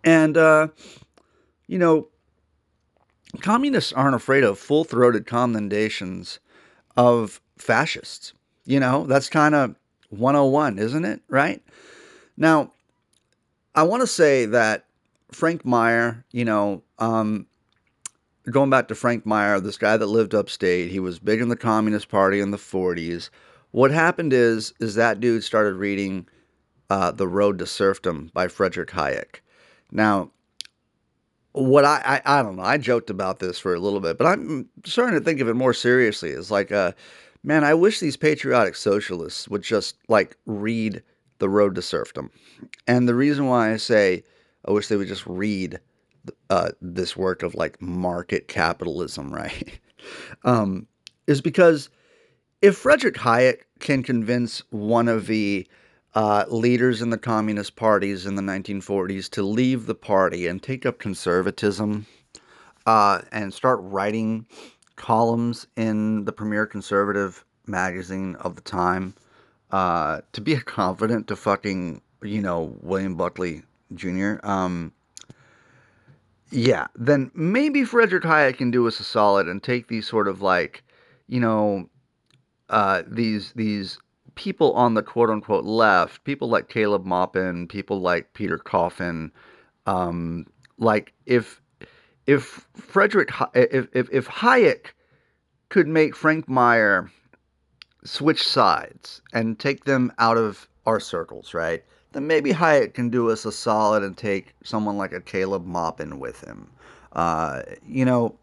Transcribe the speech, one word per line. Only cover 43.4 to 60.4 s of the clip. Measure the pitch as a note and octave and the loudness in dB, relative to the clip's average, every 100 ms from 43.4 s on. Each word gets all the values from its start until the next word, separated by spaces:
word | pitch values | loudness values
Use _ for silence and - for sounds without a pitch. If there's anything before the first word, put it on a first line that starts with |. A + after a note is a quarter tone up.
| C3+ | 0
why | B2 A2 | 2 2
I | A2 | -2
say | - A2+ G2 F2+ - _ _ _ - | 2 4 4 2 -6 _ _ _ -2
I | |
wish | G#2 G#2 | -2 0
they | G#2 | -2
would | F#2+ | -2
just | F#2+ - | -8 -10
read, | F#2 G#2 G2+ F#2 - _ _ _ _ - - _ | -6 -4 -2 -6 -10 _ _ _ _ -20 -20 _
uh, | F#2 E2+ - | 0 0 -6
this | F#2 F2 F2 - | -10 -6 -6 -4
work | F#2 F2+ | -4 -2
of, | F2 F2 | -6 -4
like, | D#2+ - | -6 -6
market | F2+ F2+ F2+ F2 F2 G#2 - | -8 -4 -4 -4 -4 -6 -4
capitalism, | - E2 E2+ F2 D#2 D#2+ - C#2 | -2 -2 -2 -6 -6 -8 -8 -12
<laughs> | |
right, | C#2+ D2+ - - - _ _ - - - - | -10 -10 -12 -14 -16 _ _ -20 -20 -20 -6
um, | B2 A#2+ G2+ F#2 - _ - _ - | 0 2 0 -4 -10 _ -20 _ -2
is | C#3+ | 0
because | D#3+ E3+ F3 D#3 - _ _ _ _ _ _ _ | 0 4 6 4 -4 _ _ _ _ _ _ _
if | G3+ F3+ | 4 4
Frederick | C4 D4 B3 C#3 | 2 4 2 -2
Hayek | B2 A#2 B2+ A#2 _ _ | 2 4 4 2 _ _
can | - C#3 | -2 -2
convince | B2 A#2+ A2 B2 A#2 - - | 0 -2 0 -2 -2 -8 -10
one | A2 G#2 A#2 A#2 | -8 0 2 2
of | A2 G2 | 0 0
the, | A2 G2+ G2+ F#2 _ _ _ _ A2+ | -2 0 -2 -6 _ _ _ _ 0
uh, | G#2+ G#2 - | 2 2 2
leaders | A#2 A#2+ B2 B2+ A2+ | 0 2 2 2 0
in | A#2+ | -2
the | A2+ | -4
communist | - A2 G#2+ G#2 G2+ - | -2 -2 0 -4 -6 -2
parties | A2+ G#2 G2 G2 F#2+ | 2 2 0 -6 -6
in | G2+ | -6
the | |
nineteen | G2 F#2+ F#2+ G2 | -6 -6 -8 -10
forties | - G2+ F#2 G2 F#2 | -4 -4 -2 -6 -8
to | - | -4
leave | G2 G#2+ B2+ C3 A2+ | -2 0 0 -2 -6
the | G#2 | -10
party | - G2 F#2 F2 | 0 2 2 0